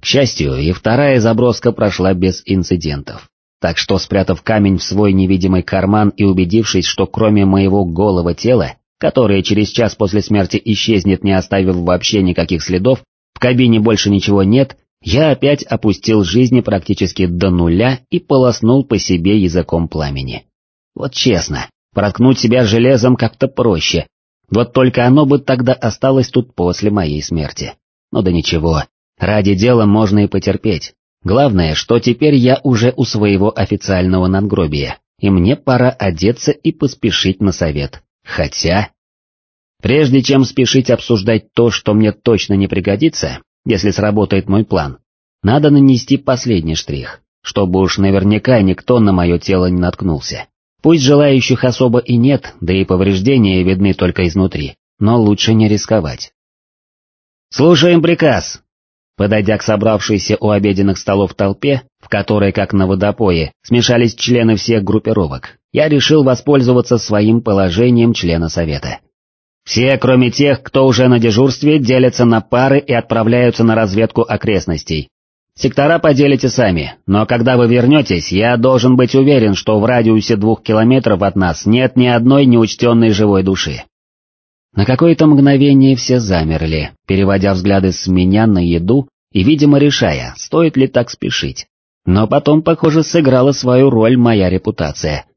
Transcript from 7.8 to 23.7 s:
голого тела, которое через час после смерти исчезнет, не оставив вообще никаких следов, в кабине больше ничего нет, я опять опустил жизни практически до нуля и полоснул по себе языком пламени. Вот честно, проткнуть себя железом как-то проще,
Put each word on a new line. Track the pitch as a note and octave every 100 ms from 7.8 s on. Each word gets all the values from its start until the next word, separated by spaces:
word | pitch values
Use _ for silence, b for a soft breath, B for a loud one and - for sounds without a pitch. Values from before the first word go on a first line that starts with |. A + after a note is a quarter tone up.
| F2+
голого | E2 G#2 F2+ E2+
тела, | E2+ A2 B2 C#2+ - _ _
которое | - - A2+ G2
через | F2+ G#2 G#2
час | - A2
после | - G2+ G#2
смерти | - G#2 F#2 G#2+ -
исчезнет, | G2+ - G#2+ F#2 F#2
не | G2
оставив | F#2+ F2+ G2 F#2+ F2+
вообще | F2 F2+ - G#2+
никаких | F#2 F2 E2 F2
следов, | - F2+ G#2 C3 _ _ _ -
в |
кабине | B2+ B2+ B2+ A2+
больше | G#2+ G#2+ G#2
ничего | G2+ G2 G2+
нет, | G2 A#2+ C3+ - _ _
я | - A2+ D#3
опять | C3+ C#3 D3
опустил | - A#2 A2+ G2 - A2
жизни | F2+ G2+ B2+ B2
практически | G#2+ G2+ - G2 F#2 - F#2
до | F2 F#2+
нуля | F2 E2+ F2 A#2+ C3 _
и | F3+
полоснул | _ C#3 B2+ A2 A2 C3+
по | C3+ G#2
себе | - F2+ E2+ G#2
языком | F#2 E2+ E2 E2 E2
пламени. | D#2 D2 C2+ C2 A1+ _ _ _ _ _ -
Вот | C#3
честно, | - - F#2 - D2 - _ _ -
проткнуть | G2+ - B2+ C3
себя | A#2+ B2
железом | A2+ A2+ A#2+ C3 B2 B2+
как-то | A2+ _ C3+
проще, | - A#2